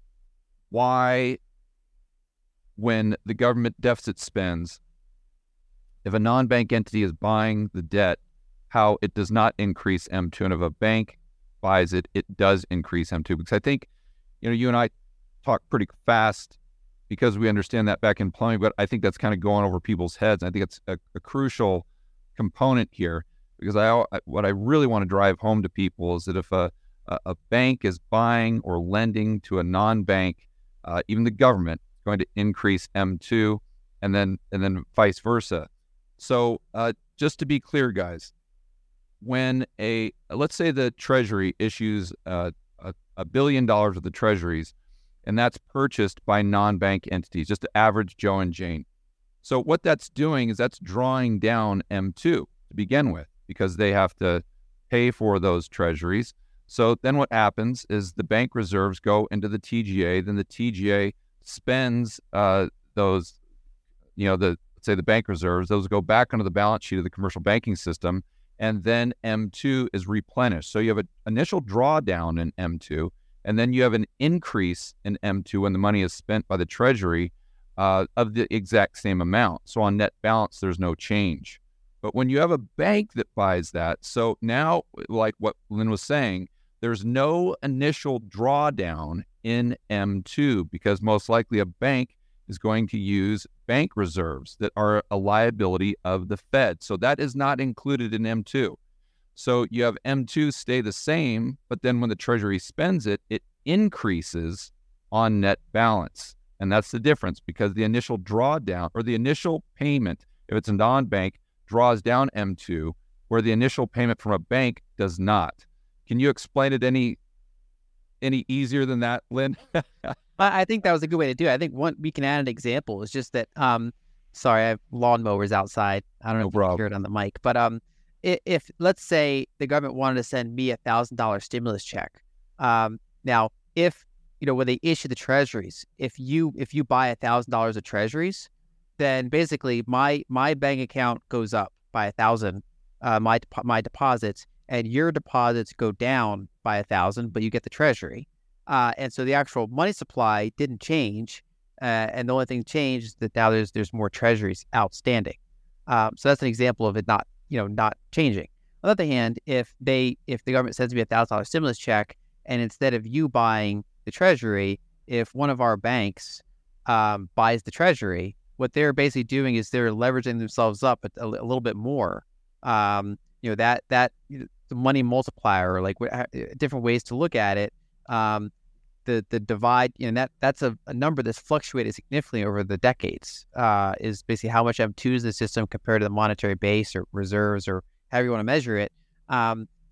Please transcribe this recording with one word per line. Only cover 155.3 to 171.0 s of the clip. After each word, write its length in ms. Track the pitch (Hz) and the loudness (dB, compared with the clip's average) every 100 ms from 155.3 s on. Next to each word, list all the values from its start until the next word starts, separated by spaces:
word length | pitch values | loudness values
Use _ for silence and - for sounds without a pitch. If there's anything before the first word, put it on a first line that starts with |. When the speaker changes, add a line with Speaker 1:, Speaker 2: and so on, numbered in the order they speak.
| - _ _ _ _ - | -8 _ _ _ _ 0
Speaker 2:
Um, 260 | 120 110 - | 2 2 2
so 120 | 139 | 2
that's 120 | 143 | 2
an 60 | 131 | 2
example 400 | 113 123 117 110 | 0 0 2 0
of 100 | 104 | 0
it 100 | 92 | 2
not, 200 | 104 - - - | 0 0 -14 -8
you 100 | 127 | -4
know, 80 | 101 | -2
not 280 | 104 110 - _ | 0 0 -2 _
changing. 360 | - 147 98 - _ _ _ | 0 0 0 -6 _ _ _
On 40 | 196 | 0
the 40 | |
other 140 | 202 156 | 0 0
hand, 340 | 127 117 117 - | 0 0 -4 -2
if 300 | 131 - - | -2 -2 -4
they, 380 | 131 131 127 123 - | 0 2 2 -2 -6
if 180 | 120 - | -6 0
the 60 | |
government 240 | 127 127 - | 0 0 -2
sends 200 | 123 123 | -2 0
me 60 | |
a 40 | 110 | 2
thousand 300 | 113 117 104 | 2 2 0
dollar 100 | 101 | -2
stimulus 320 | 165 151 117 | -2 0 -2
check, 400 | - 107 104 - _ _ - | 0 0 0 -8 _ _ -6
and 120 | 123 | -4
instead 340 | 113 - 135 120 | -4 -2 0 0
of 100 | 110 | -2
you 240 | 139 156 | -2 0
buying 540 | 120 117 110 104 101 - _ - | 2 2 2 0 -4 -8 _ -12
the 60 | |
treasury, 680 | - 190 143 117 101 98 98 _ _ - | 2 4 4 2 0 0 -4 _ _ -6
if 280 | 120 113 127 | -4 -4 -2
one 160 | 143 | -2
of 100 | 127 | 2
our 160 | 120 107 | 0 0
banks, 640 | 113 123 101 - - - _ _ _ _ - | 0 0 -2 -6 -16 -18 _ _ _ _ 0
um, 420 | 113 107 101 92 - | 2 2 -2 -4 2
buys 280 | 113 117 | 4 2
the 80 | - | -2
treasury, 640 | - 175 147 101 87 92 - _ - | 0 2 2 -2 -4 -6 -12 _ -6
what 160 | 131 | -2
they're 200 | 147 147 | 2 2
basically 300 | 139 139 131 | 2 0 0
doing 320 | 113 135 135 117 | -2 0 0 0
is 140 | 107 | 0
they're 220 | 127 117 | 0 0
leveraging 480 | 107 123 127 123 117 | 0 0 0 -2 -4
themselves 420 | 110 - 113 104 | -4 0 0 2
up 220 | 131 120 | 0 0